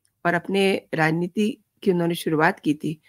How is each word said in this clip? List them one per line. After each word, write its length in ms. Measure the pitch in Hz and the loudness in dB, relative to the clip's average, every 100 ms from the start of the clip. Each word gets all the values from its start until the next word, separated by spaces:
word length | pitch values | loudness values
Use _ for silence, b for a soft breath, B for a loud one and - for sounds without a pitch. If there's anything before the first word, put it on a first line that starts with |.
| _ _ 175 | _ _ -2
और 80 | |
अपने 300 | 175 175 196 196 202 - | -2 -2 0 2 0 -4
राजनीति 540 | 165 156 165 175 - 208 - _ _ | 0 0 0 -4 -2 -4 -4 _ _
की 80 | 208 | -2
उन्होंने 240 | 175 170 175 | 0 0 -2
शुरुआत 440 | 170 151 165 196 | -2 2 2 0
की 140 | 165 | -4
थी, 260 | 147 151 160 | -4 -4 -8